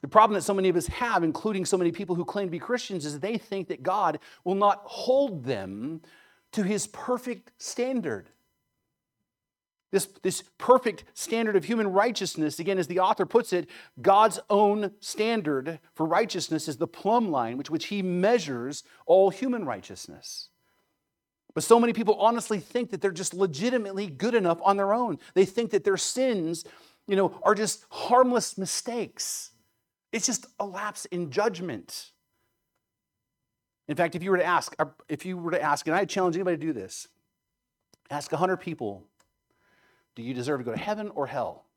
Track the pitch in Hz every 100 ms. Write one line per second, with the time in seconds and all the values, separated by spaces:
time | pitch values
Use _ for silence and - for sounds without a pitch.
0 | 139 214 220 208 156 196 190 175 - -
1 | 240 208 165 147 214 196 180 190 175 170
2 | 165 175 170 202 190 165 - 247 - 190
3 | 147 147 190 226 - 196 185 165 135 196
4 | 185 156 - - - 196 202 196 - -
5 | - 262 277 180 123 117 95 98 127 160
6 | _ - _ _ _ - 190 208 - -
7 | - 247 247 208 _ _ - - 247 262
8 | 170 107 - _ _ _ _ _ _ _
9 | _ _ _ _ _ _ _ _ _ 196
10 | - - 190 - - _ - - 240 202
11 | - - - 226 226 196 147 233 208 190
12 | 220 220 185 - 156 - 165 190 151 180
13 | 185 - 180 233 233 180 156 - - -
14 | 123 196 220 220 - 202 208 208 202 208
15 | - - 214 233 156 139 131 165 _ -
16 | 160 170 226 185 - 160 - 127 160 -
17 | 196 233 220 147 117 123 - 320 - 202
18 | 185 180 190 240 156 127 123 147 - -
19 | - 180 196 180 262 247 165 107 - 98
20 | - 73 - - - _ _ _ _ _
21 | _ _ _ _ _ - 151 233 233 220
22 | 214 214 202 233 - 214 - 247 240 185
23 | 202 170 185 175 196 143 226 247 202 190
24 | 208 135 214 240 185 165 190 196 196 220
25 | 240 147 - - 190 214 233 202 - 190
26 | - - 262 220 160 165 - - - _
27 | - 190 190 - - 202 214 - _ -
28 | - 247 254 247 - - 190 - - 240
29 | 165 - - - - _ _ _ _ _
30 | _ 226 - 240 - _ 202 185 208 -
31 | - 180 170 131 214 175 180 117 - -
32 | - _ _ _ _ _ _ _ _ _
33 | _ _ _ _ _ _ _ _ - 147
34 | 170 175 180 196 165 170 - - 156 _
35 | _ 143 185 180 170 165 147 147 - 165
36 | 196 - 185 165 185 170 156 127 95 -
37 | - _ _ _ _ _ _ _ _ _
38 | _ 143 139 151 185 185 - 160 110 98
39 | - _ _ _ _ _ _ _ _ _
40 | _ - 117 127 123 143 120 110 - 214
41 | 208 - 135 139 104 85 _